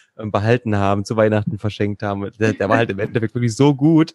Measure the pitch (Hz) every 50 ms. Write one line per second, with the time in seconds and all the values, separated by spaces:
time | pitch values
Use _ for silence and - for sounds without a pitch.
0 | _ _ _ - 110 107 - 101 101 113 120 127 - 113 107 101 98 98 101 101
1 | 101 - 120 110 110 107 107 107 104 - 110 101 - 104 - - 104 104 104 -
2 | 107 101 101 98 98 98 - - 110 107 104 - 101 98 113 113 117 113 98 95
3 | 110 107 107 120 113 107 - 123 120 117 104 - 135 147 143 131 139 160 165 156
4 | 160 -